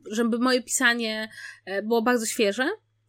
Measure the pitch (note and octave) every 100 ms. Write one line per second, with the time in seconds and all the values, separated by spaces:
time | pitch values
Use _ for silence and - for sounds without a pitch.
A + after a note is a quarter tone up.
0 | - G#3+ A#3 A#3 B3+ B3+ B3 - B3 A#3+
1 | A3 A3 A3 - - - F#3 G3 G#3+ A#3
2 | A3+ B3 A3 - G3+ G#3 D4 A4 _ _